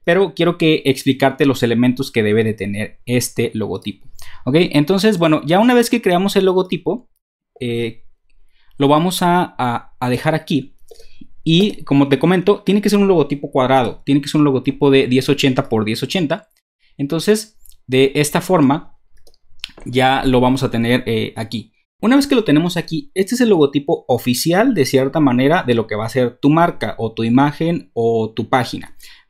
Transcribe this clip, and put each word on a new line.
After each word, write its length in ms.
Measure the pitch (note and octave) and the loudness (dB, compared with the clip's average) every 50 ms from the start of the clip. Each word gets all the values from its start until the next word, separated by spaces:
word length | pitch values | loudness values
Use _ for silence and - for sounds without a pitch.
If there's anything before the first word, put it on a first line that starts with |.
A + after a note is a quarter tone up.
| _ | _
Pero 300 | F3+ E3+ F#3+ G3 E3+ - | 0 2 2 0 0 -2
quiero 240 | - E3+ E3+ E3+ - | -2 -2 -2 0 0
que 240 | E3 D#3 D#3 D#3 - | 2 2 2 2 0
explicarte 600 | C#3 C3 - - C#3 C3 C3 C3+ C3+ B2+ - D#3 | 0 -2 0 0 -2 0 2 0 0 2 2 2
los 160 | C#3 B2+ - B2 | 0 2 0 0
elementos 480 | A#2 A#2 A2+ B2 B2+ B2 C3 C3+ - | 0 2 2 2 2 0 -2 -4 -4
que 120 | - A#2 G#2+ | -2 -2 0
debe 200 | G#2+ G#2 A2+ A2 | 2 2 2 0
de 100 | A2 G#2 | 0 -2
tener 480 | - G2+ G2+ G2+ G#2 G#2+ - - - - | -4 -6 -8 -6 -6 -8 -8 -10 -12 -6
este 460 | - B2 B2 A#2+ - - - A#2 A2+ - | -4 -2 -2 -2 -2 -4 -4 -4 -4 -4
logotipo. 540 | A2 G#2+ F#2 F#2 G2 - G#2+ G2 - - - - - - - - - - B2+ | -4 -6 -6 -6 -8 -8 -10 -12 -12 -16 -18 -16 -14 -14 -14 -14 -8 -4 0
¿Ok? 80 | C#3 D#3+ F3+ - | 2 2 2 2
Entonces, 460 | - C#3+ D3 D3 F#3+ F#3+ F#3+ A3 G#3+ E3+ | 2 0 2 2 0 2 2 2 2 2
bueno, 240 | E3+ D#3+ D#3 D3 - | 2 2 0 0 0
ya 140 | C#3+ E3+ F#3+ | 0 2 2
una 140 | A3+ B3 B3 | 4 4 4
vez 160 | A#3+ A#3 - | 4 2 2
que 120 | - A#3 | 0 -2
creamos 360 | - G3 F3 F3 G3 G3+ - G3+ | 0 0 0 0 0 0 0 0
el 80 | F#3+ | 2
logotipo, 640 | F#3 F3+ F#3 F3+ F#3 F#3+ E3 - E3 F#3 B3 - _ _ _ _ _ _ _ _ _ _ _ | 2 2 0 -2 -2 -6 -6 -4 -6 -6 -6 -8 _ _ _ _ _ _ _ _ _ _ _
eh, 460 | B2+ A#2+ A#2 A#2 A#2 A2+ - - - - - _ _ _ _ - - - _ _ _ - - - | -8 -6 -4 -4 -4 -6 -8 -12 -18 -20 -20 _ _ _ _ -20 -20 -20 _ _ _ -18 -4 -2
lo 100 | C#3+ C#3 | 2 2
vamos 340 | D3 D#3 E3+ F#3 F3+ - | 4 4 2 0 -2 -2
a, 320 | F#3 F3 F3 F3+ F3 - - - | 0 0 2 0 0 -2 -4 -6
a, 400 | B2+ B2 A#2+ A#2+ - - - - | -4 -4 -4 -6 -8 -12 -12 -8
a 100 | B2 B2+ | -4 -4
dejar 260 | B2 A#2 - D#3 D#3 | -4 -2 -2 -2 -2
aquí. 420 | D#3 - - F3+ C3 C3 - - - - - - - - - - - - - - - - | -2 -2 -2 -2 -4 -4 -6 -12 -20 -20 -20 -20 -20 -20 -18 -18 -18 -18 -18 -18 -6 -2
Y 400 | D#3+ E3 E3+ G3+ G#3 - - - | 2 2 2 2 2 -2 -6 -4
como 240 | - C#3 C#3 C#3+ C3+ | 0 2 2 2 2
te 100 | C#3 B2+ | 2 0
comento, 460 | - E3 F#3+ F3+ F3+ G3+ G3+ - - | 2 0 0 2 2 0 0 0 0
tiene 180 | - F#3 G#3 | -2 -2 0
que 80 | G3+ G#3 | 0 0
ser 100 | G3+ G3+ | 0 2
un 100 | G3+ G3 | 2 2
logotipo 420 | F#3+ E3 C3+ - D3 C#3 - D3 | 2 2 0 0 -4 -8 -8 -4
cuadrado, 520 | - C#3+ B2+ B2 C3+ C3 B2 G#2 E2+ - - | -2 -2 0 2 2 2 2 0 -4 -6 -4
tiene 160 | - C#3 D3 | -2 -2 0
que 80 | D3 - | 0 0
ser 100 | - D#3 | 0 2
un 60 | D3 | 2
logotipo 440 | D3 C3 B2 A#2+ C#3 C3 - D3 C#3+ | 2 2 0 -2 -4 -2 0 2 4
de 180 | C3+ C3+ C3 - | 4 4 4 2
diez 200 | B2 C3 - - | 0 0 0 0
ochenta 400 | C#3 - - C#3 B2+ - - - | 0 0 0 0 0 0 -2 -2
por 160 | A#2 A2 G#2+ | -2 -2 -2
diez 180 | G#2+ A2+ - | -2 -4 -6
ochenta. 460 | C#3 B2+ - F#3+ F3 F3 E3 G#3+ - _ _ _ _ _ _ _ _ _ _ | -6 -4 -2 -2 -2 -2 -4 -6 -8 _ _ _ _ _ _ _ _ _ _
Entonces, 640 | - C#3 C#3 D#3+ E3 - - G#3+ G#3+ - - _ _ - - - - _ - | -8 -6 -6 -4 -2 0 0 0 0 -2 -8 _ _ -20 -20 -20 -20 _ -2
de 260 | B2+ C3 C3+ C3+ - | 2 4 4 4 2
esta 240 | D3 D3 D3 - F3 | 0 0 0 -2 -2
forma, 580 | - - F#3 F3 C#3+ B2+ C#3+ E3 - - - - _ _ - - - - - _ _ - - - - - - - - | 0 0 2 2 4 2 2 0 -4 -10 -18 -20 _ _ -20 -20 -20 -20 -20 _ _ -20 -18 -16 -16 -16 -16 -16 -14
ya 380 | - B2 B2+ B2+ C3 C3+ C3 A2 | -4 0 2 2 2 2 2 2
lo 160 | C3+ B2+ B2 | 2 2 4
vamos 240 | B2 B2+ C3 C3 C3+ | 4 4 2 0 0
a 80 | A2+ | -2
tener, 320 | - A2+ A2+ A#2 B2 B2+ - - | -2 -2 0 0 0 0 0 -2
eh, 260 | A2+ A2 A2 - - | -4 -4 -4 -6 -8
aquí. 380 | A2+ A2 - - A2 - - _ _ _ _ _ _ | -10 -10 -8 -10 -10 -10 -12 _ _ _ _ _ _
Una 160 | - G#3+ C4 | 0 2 2
vez 100 | C#4+ C#4 | 2 2
que 100 | - C#4 | 2 2
lo 100 | A#3+ G3+ | 2 2
tenemos 320 | - C#3+ D3+ E3+ F3+ - E3+ | 2 2 2 2 0 -2 -6
aquí, 340 | - - E3 D#3 - - - | -6 -6 -8 -8 -8 -6 -4
este 200 | F#3 G3 F#3+ A#3+ | -4 -4 -2 0
es 60 | A#3+ | 0
el 80 | B3+ A3+ | 2 4
logotipo 560 | G3+ E3 D3 C3+ - C#3+ C#3+ - E3 - - - | 4 4 4 2 2 0 -2 -2 -2 -4 -2 -2
oficial, 640 | B2+ A#2 - B2+ B2 B2 - D#3+ F3 F#3 A#3 C#4 A#3 | -2 -2 0 -2 -2 -2 0 0 0 2 2 2 2
de 120 | F3 C3 | 0 0
cierta 340 | - - C3 C3 C3+ C#3+ E3 | 0 2 0 0 0 0 0
manera, 440 | D3+ C3+ A#2+ B2 C3 C#3 E3 F3+ - | 0 2 2 2 2 2 2 0 0
de 100 | B2+ A#2+ | 0 0
lo 140 | A2+ G#2+ - | -2 -2 -4
que 80 | G#2+ | -6
va 100 | G#2 G#2+ | -8 -8
a 40 | A#2 | -4
ser 280 | - C3 B2 A#2+ - _ | -2 -2 -2 -2 -2 _
tu 120 | - C#3 | 0 2
marca, 460 | D#3 E3 E3+ F3 - - - G#2+ - - | 4 4 2 0 0 -4 -8 -8 -6 -6
o 140 | A#2 G#2+ - | -8 -6 -6
tu 120 | - A2+ | -4 -2
imagen, 640 | A2+ A#2+ C3 C#3 D3 C#3+ - E3 E3 F3 E3 - _ _ | 2 2 2 2 2 0 -2 -4 -4 -4 -4 -8 _ _
o 380 | A#2 A2+ A#2 A#2 A2+ A2 G#2+ A2 | -4 -2 0 0 0 -2 -4 -6
tu 140 | - A#2 - | -8 -4 -2
página. 480 | - B2+ A#2+ - - - - - - - - - - - _ | -2 -2 -2 -2 -6 -12 -14 -16 -20 -20 -20 -20 -20 -20 _